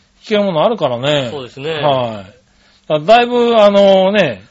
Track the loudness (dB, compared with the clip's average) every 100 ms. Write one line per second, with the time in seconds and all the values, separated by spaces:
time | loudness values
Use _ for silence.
0 | _ _ -6 -4 -2 0 -2 -2 -4 -2
1 | -2 -2 -4 -8 -14 -12 -10 -4 -2 -2
2 | -4 -8 -14 -20 _ _ _ _ -6 -4
3 | 2 2 2 0 0 4 4 4 4 4
4 | 2 0 -2 -4 -14